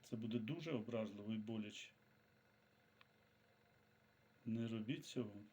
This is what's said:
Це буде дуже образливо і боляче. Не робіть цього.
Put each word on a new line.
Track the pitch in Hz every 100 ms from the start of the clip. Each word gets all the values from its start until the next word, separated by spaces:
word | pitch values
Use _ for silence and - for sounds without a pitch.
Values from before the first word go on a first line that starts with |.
Це | - 113
буде | 117 117
дуже | 110 127 156
образливо | 131 107 113 107 104 104
і | 110
боляче. | 107 113 104 - - - - - - - - - - - - - - - - - - - - - - - - - - - 117
Не | 113 113
робіть | 113 107 156 -
цього. | - 107 101 104